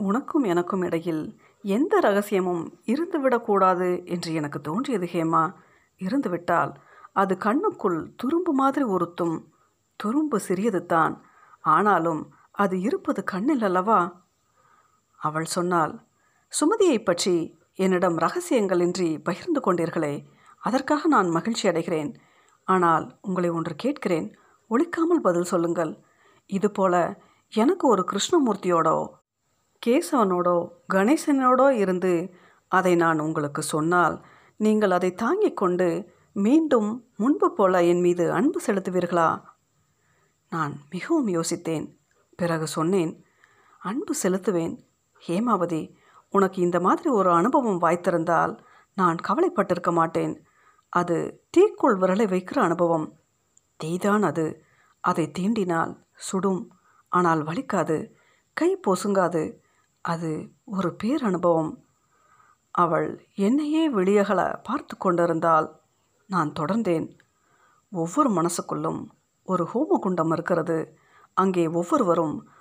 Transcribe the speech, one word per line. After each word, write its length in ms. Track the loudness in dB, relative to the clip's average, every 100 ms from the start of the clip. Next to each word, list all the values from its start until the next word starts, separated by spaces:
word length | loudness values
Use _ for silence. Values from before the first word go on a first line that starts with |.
"உனக்கும் 440 | -2 -2 0 0
எனக்கும் 380 | 2 0 0 -2
இடையில் 400 | -2 -4 -4 -6 -6 -14 _ _
எந்த 360 | -2 0 2 2
ரகசியமும் 640 | 4 2 2 0 0 -2 -6 -8 -4
இருந்துவிடக்கூடாது 1040 | -2 -2 0 0 0 2 2 4 2 0 -2 -4
என்று 240 | -6 -4
எனக்கு 260 | -4 -4 -6
தோன்றியது 460 | -6 -6 -4 -4 -4
ஹேமா. 380 | -2 0 2 0 -4 _ _ _ -10
இருந்துவிட்டால் 720 | -4 -2 -2 -4 -2 0 -2 -6 -20 -20 -6
அது 240 | -2 0 0
கண்ணுக்குள் 640 | 0 0 -2 -2 -2 -4 -6
துரும்பு 380 | -8 -2 -2 0
மாதிரி 320 | 0 0 0
உறுத்தும். 520 | 0 0 -2 -4 -4 -4 -10 _ _ _ _ -10
துரும்பு 360 | -4 -2 0 -2
சிறியது 440 | -2 -2 -2 -2 0
தான், 280 | 0 0 -4 _ _ _ _
ஆனாலும் 560 | 0 2 4 2 2 -4 -8 _ _
அது 240 | -2 -2 0
இருப்பது 400 | -2 -4 -4 -6
கண்ணில் 380 | -4 -4 -2 0
அல்லவா?" 380 | 0 0 2 2 0 -6 _ _ _ _ _ _ _ _ _ -10
அவள் 240 | -6 -6
சொன்னாள், 500 | -6 -4 -2 0 -2 -4 _ _ _ _ _
"சுமதியை 460 | -2 0 2 2 2
பற்றி 300 | 0 -2 0 -2 -2 -12 _
என்னிடம் 420 | -2 0 2 2 2
ரகசியங்களின்றி 880 | 0 -2 -2 0 2 0 0 0 -2 -4
பகிர்ந்து 360 | -6 -6 -4 -2
கொண்டீர்களே, 540 | 0 -2 -2 -4 -4 -6 -12 _ _ -10
அதற்காக 460 | -4 -2 -2 0 2
நான் 200 | 2 2
மகிழ்ச்சி 360 | 0 -2 -2 0
அடைகிறேன். 420 | 0 -2 -4 -4 -10 _ _ _ _ 0
ஆனால் 500 | 2 4 2 -2 -12
உங்களை 300 | -6 -2 -2
ஒன்று 240 | -2 -4 -4
கேட்கிறேன், 520 | -6 -4 -2 -2 -4 -12 _ _ -4
ஒளிக்காமல் 520 | -2 0 0 0 2
பதில் 220 | 2 0
சொல்லுங்கள். 480 | 0 0 0 -2 -4 -6 _ _ _ _ -8
இதுபோல 440 | -2 -2 0 2 2 0 -6 _ _ _
எனக்கு 320 | 0 2 2 2
ஒரு 140 | 2
கிருஷ்ணமூர்த்தியோடோ 960 | 0 -2 0 2 2 0 0 2 2 0 -2 -10 _ _ _ _ _ -6
கேசவனோடோ 760 | 0 2 2 2 2 2 2 2 0 -10 -2
கணேசனோடோ 800 | 2 4 2 2 2 4 4 4
இருந்து 440 | 4 0 0 0 0 -2 -12 _ _ -2
அதை 240 | 2 4 4
நான் 220 | 2 2
உங்களுக்கு 440 | -2 -2 -4 -6
சொன்னால் 540 | -4 -2 0 2 2 -2 -12 -20 _ -2
நீங்கள் 340 | 0 2 2
அதை 200 | 2 0
தாங்கிக் 420 | -2 -2 0 0 0
கொண்டு 320 | -2 0 0 -2 -8 _ _
மீண்டும் 580 | -2 2 2 4 0 0 -6 -10 -4
முன்பு 320 | 0 2 0
போல 300 | 2 2 4
என் 160 | 4 4
மீது 260 | 2 2 0
அன்பு 280 | 2 0 0 -2
செலுத்துவீர்களா?" 640 | -2 -2 -2 0 0 0 -2 -8 _ _ _ _ _ _ _ _ _ -10
நான் 220 | -6 -6 -8 -12
மிகவும் 360 | -8 -2 0 2
யோசித்தேன். 600 | 0 -2 -4 -4 -6 -6 -16 _ _ _ -6
பிறகு 280 | -2 -2 -4
சொன்னேன், 460 | -2 0 2 0 -4 _ _ _ _ _ _
"அன்பு 300 | -8 -6 -6
செலுத்துவேன். 600 | -2 -2 -2 0 -2 -2 -8 _ _ _ _
ஹேமாவதி, 600 | -6 -2 0 0 0 -4 -8 -16 _ -20 _
உனக்கு 280 | 2 2 2
இந்த 160 | 0 2
மாதிரி 280 | 2 2 2
ஒரு 200 | 2 4
அனுபவம் 500 | 4 4 2 2 2
வாய்த்திருந்தால் 720 | 2 2 0 0 2 2 0 -4 -16 _ _ 0
நான் 220 | 0 0
கவலைப்பட்டிருக்க 720 | -2 0 0 0 -2 0 0
மாட்டேன். 420 | 2 2 0 -4 -6 _ _ _ _ -6
அது 240 | -2 0 -2 -4 -10 _
தீக்குள் 460 | 4 4 4 2 4
விரலை 280 | 2 2 0
வைக்கிற 320 | 0 -2 0
அனுபவம். 480 | 0 2 2 0 -4 -12 _ _ _ _ _ -12
தீதான் 420 | -8 -2 0 2
அது. 240 | 2 0 -4 -6 _ _ _ _
அதை 200 | -4 -2 -2
தீண்டினால் 640 | -2 -2 -2 0 -2 -2 -8 _
சுடும், 480 | -18 -6 -2 0 -2 -6 _ _ _ -4
ஆனால் 300 | 0 2 2
வலிக்காது, 540 | -2 -6 -4 -2 0 -2 -6 _ _ _ _ -2
கை 140 | -2 0
பொசுங்காது. 680 | -2 -2 0 2 2 0 -4 -8 _ _ _ _
அது 260 | -6 -6 -4 -6 -10 _
ஒரு 320 | -10 -4 -4 -4
பேரனுபவம்." 760 | -4 -2 -2 0 2 2 0 -6 _ _ _ _ _ _ _ _ _
அவள் 340 | -2 0 0 -2 -8 _
என்னையே 500 | -2 0 0 0 0 0
வெளியகல 500 | 2 2 4 2 0 -2 -4
பார்த்து 340 | -8 -8 -8 -4
கொண்டிருந்தாள். 720 | 0 2 2 2 2 2 0 -8 _ _ _ _ -6
நான் 200 | -2 -2
தொடர்ந்தேன், 540 | -2 -2 0 0 -2 -4 -12 _ _ _ _ _ _ -10
"ஒவ்வொரு 380 | -6 -2 2 2
மனசுக்குள்ளும் 680 | 2 0 -2 -8 -6 -6 -6 -10 _ _ _ -4
ஒரு 160 | -4
ஹோமகுண்டம் 680 | -2 -2 0 0 0 -2 0
இருக்கிறது. 460 | -2 0 -2 0 -4 -4 _ _ _ _ -2
அங்கே 300 | 0 2 0
ஒவ்வொருவரும் 680 | -2 0 0 2 2 0 -4 -12 _